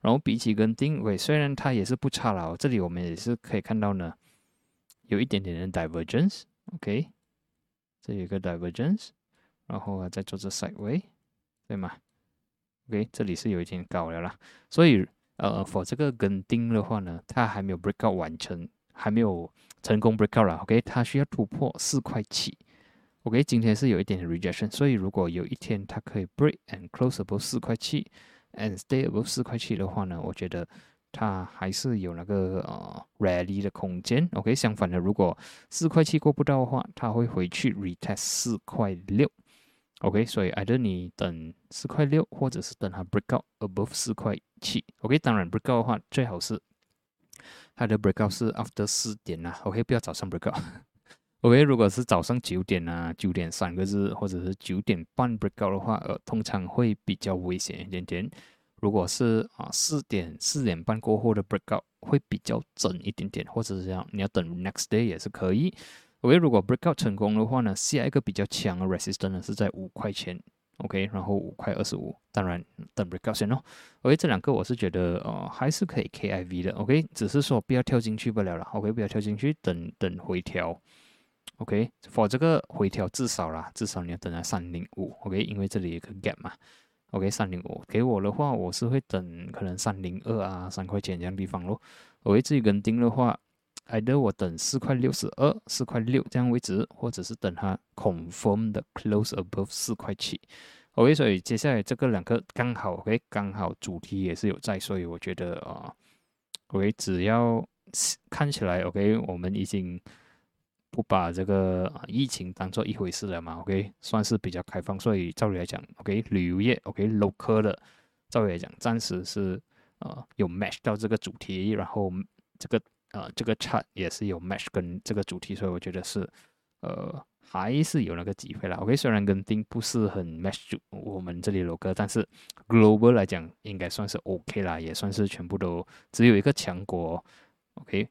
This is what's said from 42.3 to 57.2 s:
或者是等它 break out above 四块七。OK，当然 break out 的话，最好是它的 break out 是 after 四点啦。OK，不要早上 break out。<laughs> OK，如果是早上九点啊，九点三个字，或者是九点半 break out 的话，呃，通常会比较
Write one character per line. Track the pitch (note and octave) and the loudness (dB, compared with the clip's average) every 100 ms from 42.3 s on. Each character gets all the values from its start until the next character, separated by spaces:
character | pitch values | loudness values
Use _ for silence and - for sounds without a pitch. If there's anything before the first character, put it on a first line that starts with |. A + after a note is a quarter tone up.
或 | - C3+ | -2 -2
者 | - | -2
是 | - - | -10 -6
等 | G2+ | -6
它 | F#2+ F#2 | -6 -2
break | G2+ - | -2 0
out | B2+ - _ | -4 -4 _
above | G#2 F#2 A2 | -6 -4 -4
四 | - - | -4 -4
块 | G#2+ A2+ - _ _ | -2 -2 -4 _ _
七。 | - F2+ - _ | -4 -4 -6 _
OK， | A2 D3 | 2 2
当 | - G#2+ | 4 2
然 | F2 | 2
break | G#2+ - | -2 2
out | B2 | 2
的 | |
话， | A2 A2 _ | 2 -2 _
最 | - A#2+ | -2 0
好 | F2 | -2
是 | - A2+ _ _ _ _ _ _ _ - - - - - | -4 -6 _ _ _ _ _ _ _ -20 -20 -20 -20 -4
它 | A2+ | 2
的 | G#2+ | 4
break | G#2 - | 4 4
out | G#2 | 0
是 | - A2+ | 2 -2
after | - A2 - G#2 | -2 -6 -2 -2
四 | - A#2 G#2 | 0 -2 -6
点 | - E2 | -8 -8
啦。 | E2+ - | -8 -6
OK， | G2+ G#2 | -2 -2
不 | A#2 | 2
要 | A#2+ | 0
早 | - | 0
上 | D#2 F#2+ | -6 -6
break | F2 - | -2 -2
out。 | - | -4
<laughs> | - - _ _ _ - _ _ | -8 -14 _ _ _ -20 _ _
OK， | A#2+ B2 | 8 8
如 | D3 B2 | 8 8
果 | G#2 | 6
是 | G#2+ | 4
早 | B2 - | 2 2
上 | - A#2+ | 4 -2
九 | - F2+ | 0 -4
点 | F#2 F#2 E2 | 0 0 0
啊， | E2+ E2+ E2 | -4 -6 -2
九 | G2 | -2
点 | F2+ E2+ | 0 -4
三 | - F2+ | -2 -4
个 | F2 F#2+ | -2 0
字， | G2+ G2 - | 0 0 -2
或 | G2+ | -4
者 | F2+ | -4
是 | F#2 F#2+ | -4 -6
九 | - F#2+ | -4 -2
点 | - F#2 - - | 0 0 -2 0
半 | B2 A2 | 0 0
break | G2+ - G2+ | -4 0 0
out | |
的 | G2 | 0
话， | G#2 A2 - | 0 -2 -2
呃， | - - | -8 -4
通 | A2+ | -4
常 | A2 G2+ F2+ | -2 -4 -2
会 | - A#2+ G#2 - | 2 2 2 -2
比 | |
较 | F#2 | -4